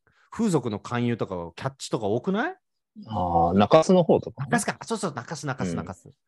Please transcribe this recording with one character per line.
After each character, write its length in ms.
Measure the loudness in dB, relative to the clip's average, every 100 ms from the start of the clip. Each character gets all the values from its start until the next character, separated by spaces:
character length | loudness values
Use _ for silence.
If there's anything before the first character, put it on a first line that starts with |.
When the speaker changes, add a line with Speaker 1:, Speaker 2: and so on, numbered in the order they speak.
| _ _ _
Speaker 1:
風 180 | -4 0
俗 220 | 0 0
の 100 | -6
勧 240 | -4 -2
誘 140 | 0 -2
と 80 | -4
か 260 | -8 -10
キ 80 | -8
ャ 60 | -8
ッ 40 | -8
チ 140 | -6
と 100 | -4
か 60 | -2
多 120 | -2
く 100 | -2
な 160 | -2 -4
い？ 80 | -8 _ _ _ -20 -8
Speaker 2:
あ 440 | -4 0 2 4
あ、 20 |
中 320 | 4 6 6
洲 80 | 8
の 100 | 6
方 160 | 6 2
と 140 | 0
か 120 | -10
ね。 60 | -2
Speaker 1:
中 100 | -2
洲 60 | -2
か。 120 | -6 -6
そ 80 |
う 40 | -6
そ 100 | -4
う、 40 |
中 240 | -6 -10 -8
洲、 100 | -6
中 200 | -4 -4
洲、 60 |
Speaker 2:
う 20 |
ん。 20 | -4
Speaker 1:
中 160 | -8
洲。 180 | -12 -18 _